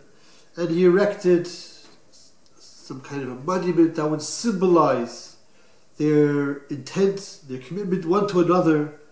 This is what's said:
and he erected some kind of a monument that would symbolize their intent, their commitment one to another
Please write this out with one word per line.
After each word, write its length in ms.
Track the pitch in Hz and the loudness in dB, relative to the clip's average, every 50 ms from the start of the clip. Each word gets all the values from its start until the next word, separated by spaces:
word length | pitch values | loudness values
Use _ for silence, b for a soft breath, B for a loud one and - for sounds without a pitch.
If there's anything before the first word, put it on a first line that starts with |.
| - b b b b b b b b b b | -20 b b b b b b b b b b
and 140 | 165 175 160 | -8 -6 -2
he 140 | 165 175 185 | 0 4 4
erected 640 | 175 175 196 202 202 - - - 180 180 170 175 - | 6 6 6 4 2 0 -2 2 2 2 2 2 -4
some 1500 | - - - - - - - - - - _ - - - - - _ _ _ _ _ - - - - - - - 151 131 | -12 -16 -18 -20 -20 -20 -20 -20 -20 -20 _ -20 -20 -20 -20 -20 _ _ _ _ _ -20 -20 -20 -20 -20 -16 -16 -16 -16
kind 220 | - - 143 139 131 | -14 -12 -12 -10 -10
of 80 | 123 | -10
a 40 | 123 | -12
monument 580 | 131 139 170 180 180 170 175 165 170 165 151 - | -10 -6 -4 -4 -2 -2 0 4 4 4 2 2
that 140 | 160 151 151 | -2 -2 -2
would 140 | 156 147 - | -2 -4 -4
symbolize 1120 | - - - - 240 202 175 190 180 175 165 151 147 127 120 117 113 - - - - - _ _ b b b b b b b b b b | -6 -6 -2 -2 -2 -2 0 2 4 4 4 4 4 0 -2 -4 -8 -10 -16 -20 -20 -20 _ _ b b b b b b b b b b
their 640 | - 151 151 151 147 147 147 143 143 143 143 143 - - | -4 -2 2 4 4 4 4 2 -2 -2 -4 -6 -8 -10
intent, 760 | - 151 135 127 - - 185 196 196 170 - - - - - - 135 | -12 -12 -12 -10 -8 -2 0 0 0 0 -4 -10 -14 -18 -20 -14 -14
their 100 | 127 131 | -14 -12
commitment 460 | - - 165 202 202 180 185 165 156 | -12 -10 -10 -8 -4 -4 -4 -4 -2
one 240 | 160 190 202 - - | 0 0 0 0 0
to 120 | 170 180 | 0 0
another 600 | 165 160 180 175 170 160 156 151 147 147 - - b b | 2 4 2 2 4 2 2 2 0 -4 -8 -18 b b